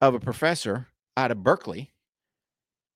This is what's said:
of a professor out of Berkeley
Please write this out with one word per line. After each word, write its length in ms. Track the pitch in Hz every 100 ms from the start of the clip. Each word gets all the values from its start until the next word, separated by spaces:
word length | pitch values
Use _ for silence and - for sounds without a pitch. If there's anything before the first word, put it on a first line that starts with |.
of 140 | 139
a 60 | 123
professor 680 | 127 117 156 170 113 104 127 _ _ -
out 140 | 127
of 120 | 110
Berkeley 500 | 95 - - 87 139 _ _ _ _ _ _ _ _ _ _